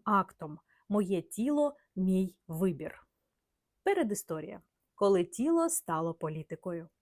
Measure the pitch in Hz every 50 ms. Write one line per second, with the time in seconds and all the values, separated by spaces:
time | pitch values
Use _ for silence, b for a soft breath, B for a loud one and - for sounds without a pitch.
0 | _ - 208 196 185 190 - _ 170 151 151 160 _ _ _ _ _ - 202 208
1 | 208 175 196 170 165 - - - 226 269 294 294 294 294 285 b b b _ -
2 | 185 185 185 185 190 185 - _ _ - 165 160 185 190 165 135 156 - - -
3 | - _ _ _ _ _ _ _ _ _ _ _ _ _ _ _ - - 403 381
4 | 294 214 202 - - - 160 156 156 - - 180 - _ _ _ _ _ _ -
5 | 202 202 196 185 175 175 - - 240 311 330 330 330 330 330 - - - 165 160
6 | 165 165 160 - - 156 156 160 156 - 165 156 - 185 170 170 160 170 _ _